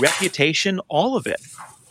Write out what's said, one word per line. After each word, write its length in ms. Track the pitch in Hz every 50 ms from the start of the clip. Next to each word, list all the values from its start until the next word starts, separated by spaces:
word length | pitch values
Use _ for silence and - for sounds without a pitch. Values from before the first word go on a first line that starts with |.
reputation, 760 | 120 156 - - 190 175 - - 143 156 156 - - 196 190 185 - -
all 260 | 156 147 190 254 269
of 120 | 208 123
it. 120 | 110 - - - - - - - - - - - -